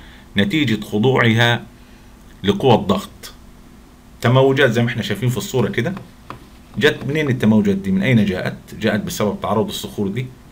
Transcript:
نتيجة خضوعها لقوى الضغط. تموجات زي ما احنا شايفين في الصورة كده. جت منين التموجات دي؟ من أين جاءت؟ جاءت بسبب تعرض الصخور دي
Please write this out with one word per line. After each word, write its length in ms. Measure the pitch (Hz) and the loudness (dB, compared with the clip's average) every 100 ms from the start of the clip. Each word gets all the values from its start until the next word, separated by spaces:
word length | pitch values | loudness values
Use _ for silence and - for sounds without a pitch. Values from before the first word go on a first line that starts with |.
| - - - 101 | -18 -20 -8 -2
نتيجة 480 | 98 160 131 107 - | 0 0 0 -2 -2
خضوعها 800 | 107 127 135 117 113 120 120 - - - - - - - - | 0 2 2 2 4 2 0 -4 -20 -20 -20 -20 -20 -20 -8
لقوى 300 | 95 98 135 | -2 2 4
الضغط. 600 | 104 90 98 - - - - - - - - - - - - | 4 2 -4 -4 -16 -20 -20 -20 -20 -20 -20 -20 -20 -20 -4
تموجات 500 | 117 131 135 135 135 | 2 4 4 4 2
زي 100 | 117 | 2
ما 80 | 117 | 0
احنا 140 | 113 | -2
شايفين 260 | 98 101 123 | -4 -2 -2
في 80 | - | -2
الصورة 320 | - 127 98 | -2 -2 0
كده. 240 | - 175 - - - - - - - - - | 0 -4 -6 -12 -20 -20 -20 -20 -20 -14 0
جت 200 | 139 151 127 | 0 0 -4
منين 220 | 156 147 | -2 -2
التموجات 460 | - 110 110 101 95 | 0 2 4 2 0
دي؟ 160 | 95 | 0
من 120 | 95 | 0
أين 220 | 131 113 98 | 2 2 2
جاءت؟ 300 | 90 - - - - | -2 -6 -10 -16 -6
جاءت 200 | 110 101 | -2 -2
بسبب 380 | - - 104 98 | -4 -4 -4 -4
تعرض 260 | 90 104 101 | -4 -2 -2
الصخور 400 | - 101 - 98 | -6 -10 -6 -6
دي 180 | 107 127 - - | -4 -8 -12 -16